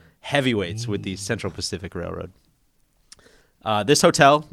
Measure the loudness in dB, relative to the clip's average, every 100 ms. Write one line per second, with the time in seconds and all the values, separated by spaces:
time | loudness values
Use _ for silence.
0 | _ _ -4 -2 0 -2 -4 -6 -6 -8
1 | -8 -10 -8 -6 -8 -8 -10 -10 -10 -10
2 | -10 -10 -14 _ _ _ _ _ _ _
3 | _ -20 _ _ _ _ -2 -2 2 4
4 | 4 6 6 6 0